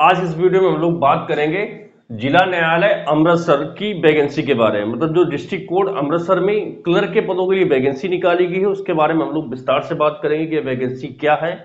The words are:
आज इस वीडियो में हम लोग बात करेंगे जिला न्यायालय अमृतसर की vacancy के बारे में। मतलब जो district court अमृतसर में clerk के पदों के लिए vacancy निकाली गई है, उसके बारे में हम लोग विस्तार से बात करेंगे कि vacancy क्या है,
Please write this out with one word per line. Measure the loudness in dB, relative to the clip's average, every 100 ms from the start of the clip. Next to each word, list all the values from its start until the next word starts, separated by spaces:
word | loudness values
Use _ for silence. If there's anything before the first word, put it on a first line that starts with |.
आज | 4 4
इस | 0 0
वीडियो | 2 4
में | 2
हम | 2
लोग | 0 2
बात | 2 2 0
करेंगे | -2 0 -2 -6 -10 -20 _ -16
जिला | -6 2 2
न्यायालय | 2 0 0 2 2 0 0
अमृतसर | 2 4 2 2 0 0 -6
की | -6 0
vacancy | 2 4 2 -2
के | 0
बारे | 2 2 2
में। | -2
मतलब | -2 0
जो | 2
district | 0 -2 -6 -8 -2
court | -2 0 -2
अमृतसर | -2 -2 0 0
में | 0 -2 -4 -6
clerk | -2 0 2
के | 0
पदों | 0 -2 0
के | 0
लिए | 2
vacancy | 2 0 -2 -4
निकाली | -2 0 2 0
गई | 0
है, | -2
उसके | -2 -2
बारे | 0 2
में | 0 -2
हम |
लोग | -4 -6
विस्तार | -6 -2 -2
से | -2 -2
बात | -2 0
करेंगे | -2 -2 -2
कि | -4
vacancy | -2 -4 -4 -6 -10
क्या | -4 0 0
है, | 0 -6